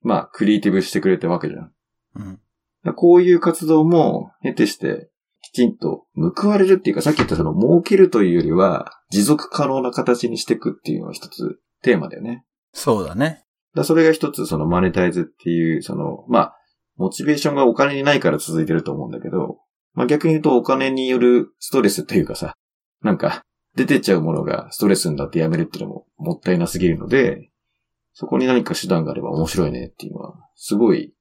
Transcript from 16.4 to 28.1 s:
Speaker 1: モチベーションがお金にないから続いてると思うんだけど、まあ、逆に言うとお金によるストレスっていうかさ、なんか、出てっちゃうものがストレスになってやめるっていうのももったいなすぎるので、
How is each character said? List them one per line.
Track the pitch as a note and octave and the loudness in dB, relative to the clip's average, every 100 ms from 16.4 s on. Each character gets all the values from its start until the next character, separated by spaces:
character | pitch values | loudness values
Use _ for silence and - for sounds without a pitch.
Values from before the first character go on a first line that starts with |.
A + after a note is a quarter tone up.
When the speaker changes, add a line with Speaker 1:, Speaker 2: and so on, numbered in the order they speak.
| - _ _ _ _ _ | 0 _ _ _ _ _
Speaker 1:
モ | F#2 | -6
チ | - | -4
ベ | C#3 | -2
ー | D3 | 0
シ | D3+ | 0
ョ | |
ン | C#3 | 2
が | C3 | 2
お | |
金 | A2+ C#3 C#3 | 4 0 0
に | |
な | C#3+ | 0
い | C#3+ | 0
か | - | 0
ら | D3 | -2
続 | - D#2+ | -4 -4
い | D#2+ | 0
て | |
る | E2 | -2
と | - | -2
思 | C#2+ - | -10 -10
う | |
ん | |
だ | - | -12
け | - | -6
ど、 | - - - _ _ _ | -6 -6 -10 _ _ _
ま | - | -4
あ、 | B2 | 0
逆 | D3+ E3 | 0 2
に | |
言 | D#3 | 2
う | |
と | D#3 B2 | 2 2
お | |
金 | A#2+ C3 C3+ | 2 -2 0
に | C3 C3 | -2 -2
よ | B2+ | 2
る | B2 A#2+ - _ | 4 4 2 _
ス | - | -4
ト | C3+ | 2
レ | G#2 | 2
ス | - | 0
っ | |
て | - - | -2 -2
い | |
う | - | -2
か | - | -6
さ、 | - - _ _ _ _ | -10 -12 _ _ _ _
な | - | -2
ん | G2 | 0
か、 | - - _ _ _ - | -2 -4 _ _ _ -4
出 | B2+ | 0
て | - | 0
っ | |
ち | - | 2
ゃ | F#2 | 0
う | |
も | D#2+ | 0
の | D#2 | -4
が | D#2 C2+ - | -4 -6 -8
ス | - | -2
ト | G#2 | 0
レ | F#2 | 2
ス | E2+ | 0
に | D2 | -4
な | C#2 | -4
っ | |
て | E2+ | -2
や | D#2+ | -2
め | E2 | -2
る | |
っ | E2 | -4
て | - | -8
い | |
う | - | -12
の | |
も | - _ _ | -12 _ _
も | E2 | -8
っ | E2 | -6
た | - | -2
い | F2+ | -2
な | E2+ | -2
す | F2 | 0
ぎ | F2 | 0
る | D#2+ | 0
の | - | 0
で、 | C3 A#2 C#2+ - _ _ _ _ _ _ | 2 2 -2 -14 _ _ _ _ _ _